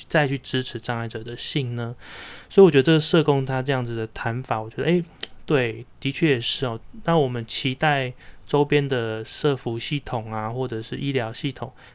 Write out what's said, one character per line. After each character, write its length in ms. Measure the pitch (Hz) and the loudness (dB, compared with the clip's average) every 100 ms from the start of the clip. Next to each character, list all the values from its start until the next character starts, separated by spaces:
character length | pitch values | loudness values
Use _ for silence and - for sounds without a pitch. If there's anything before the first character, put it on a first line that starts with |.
| - | -2
再 180 | 160 139 | 0 2
去 120 | 135 | -2
支 260 | - 131 | -2 -2
持 160 | 127 117 | -2 -6
障 180 | - 117 | -6 -4
碍 100 | 113 | -6
者 120 | 113 | -8
的 140 | 113 120 | -10 -10
性 400 | - 151 123 120 | -6 -4 -2 -4
呢？ 180 | 117 - - - - - - | -6 -8 -16 -16 -16 -18 2
所 140 | - | 8
以 20 | 185 | 8
我 60 | |
觉 60 | 139 | 8
得 60 | |
这 100 | 160 | 6
个 60 | 160 | 4
社 220 | - 170 | 6 4
工 240 | 147 139 131 | 6 4 2
他 160 | 131 | -2
这 120 | 131 | 0
样 120 | 131 117 | -2 -2
子 120 | 117 | -4
的 100 | 110 | -6
谈 340 | - 117 120 | -4 -4 -4
法， 200 | - 110 | -2 -4
我 80 | 110 | -4
觉 80 | - | -2
得， 80 | 151 | 2
哎， 180 | 175 170 - - - - | 2 0 -8 -14 -10 0
对， 400 | 143 117 110 - - | 0 0 -4 -12 -8
的 120 | 135 | -6
确 200 | - 160 | 2 2
也 100 | 123 | 2
是 240 | - - 127 | 0 -2 -2
哦。 120 | 113 - 113 165 | -4 -10 -6 2
那 120 | 165 | 4
我 80 | 131 | 4
们 200 | 120 113 | 0 -6
期 280 | - 131 | -4 -2
待 400 | 127 156 139 127 - - - - | 0 2 2 -2 -8 -16 -18 0
周 200 | 147 143 | 2 4
边 200 | 147 143 | 2 2
的 380 | 123 113 110 | 0 -2 -4
社 320 | 110 - 147 131 | -8 -2 0 0
福 240 | 123 117 | -2 -4
系 180 | - 147 | -4 -4
统 320 | - 120 110 | -4 -6 -4
啊， 200 | 110 107 | -6 -4
或 180 | 127 127 | -4 -4
者 140 | 113 | -6
是 160 | - - | -6 -6
医 160 | 139 | -2
疗 180 | 131 113 | -2 -2
系 220 | - 139 | -4 -8
统 180 | - 117 - - | -6 -10 -12 -20